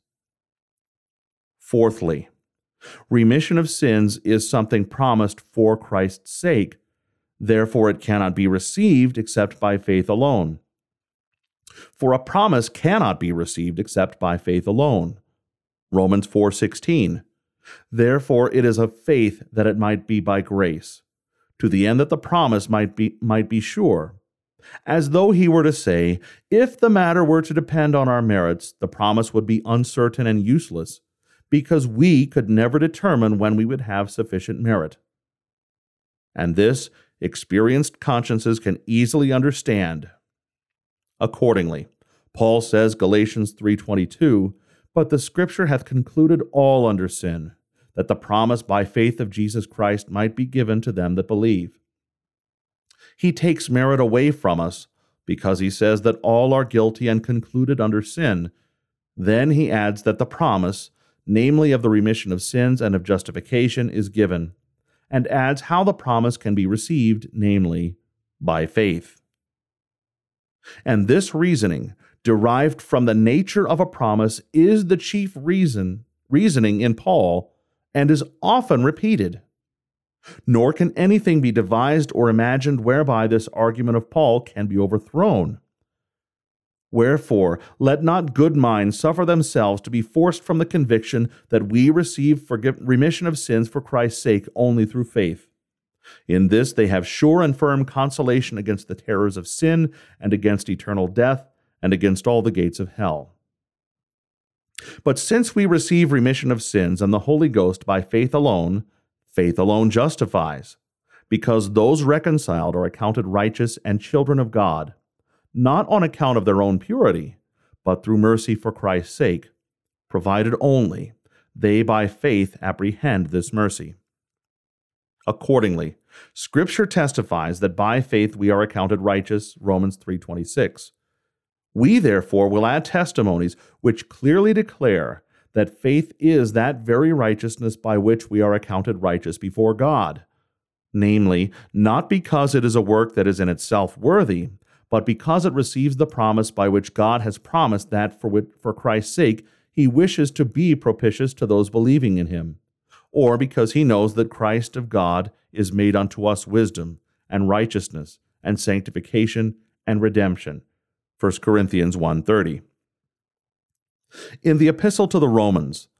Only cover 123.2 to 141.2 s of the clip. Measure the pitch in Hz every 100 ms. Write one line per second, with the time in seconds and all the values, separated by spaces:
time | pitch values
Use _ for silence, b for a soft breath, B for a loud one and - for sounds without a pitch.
123.2 | 82 87 85 110 104 - 80 - _ _
124.2 | _ _ _ _ _ _ _ _ _ _
125.2 | - 104 - 131 107 85 80 - _ b
126.2 | b b - 143 - - 208 - 143 -
127.2 | 101 85 80 87 98 87 104 123 135 110
128.2 | 107 107 101 101 107 107 95 101 98 98
129.2 | 95 107 104 - 98 95 95 95 - 92
130.2 | - 87 85 - 104 - - _ _ _
131.2 | _ _ _ _ _ - 131 240 156 98
132.2 | 90 98 101 104 110 143 156 185 175 -
133.2 | 104 87 87 - b b 117 113 - -
134.2 | 135 170 208 214 214 - 131 92 65 -
135.2 | _ _ _ 107 104 - 131 143 160 -
136.2 | 156 160 117 110 120 135 113 117 156 156
137.2 | 110 107 117 - 117 104 110 107 101 113
138.2 | - 104 104 104 - 95 98 98 92 87
139.2 | 85 - 95 95 110 107 135 143 87 76
140.2 | - _ _ _ _ _ _ 104 104 107